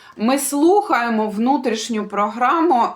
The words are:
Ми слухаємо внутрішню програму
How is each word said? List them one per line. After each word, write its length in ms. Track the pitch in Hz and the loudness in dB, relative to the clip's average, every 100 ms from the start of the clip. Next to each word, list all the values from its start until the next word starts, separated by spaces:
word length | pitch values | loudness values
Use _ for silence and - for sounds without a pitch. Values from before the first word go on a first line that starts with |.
| - - | -20 -4
Ми 220 | 220 277 | 0 0
слухаємо 920 | - 285 330 403 403 240 233 220 214 | -2 2 4 4 2 -2 0 -2 -2
внутрішню 760 | 196 240 285 254 220 - 220 202 | -2 0 0 0 -4 -4 -6 -4
програму 800 | 202 208 220 247 320 339 247 190 | -2 -2 0 0 2 2 2 0